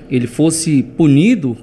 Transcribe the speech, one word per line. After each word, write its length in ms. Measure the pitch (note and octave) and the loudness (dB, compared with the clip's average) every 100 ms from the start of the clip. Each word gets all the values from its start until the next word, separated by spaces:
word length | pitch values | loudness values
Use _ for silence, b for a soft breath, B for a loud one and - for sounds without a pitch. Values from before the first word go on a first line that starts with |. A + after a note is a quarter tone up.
| - | -6
ele 180 | B2 A#2+ | -4 -4
fosse 560 | - D#3+ D#3+ E3 C#3+ - - | -2 -2 -2 -2 -2 -2 0
punido 600 | D#3 C#3 G3+ A#3+ C3 A2+ | 2 4 2 0 -4 -8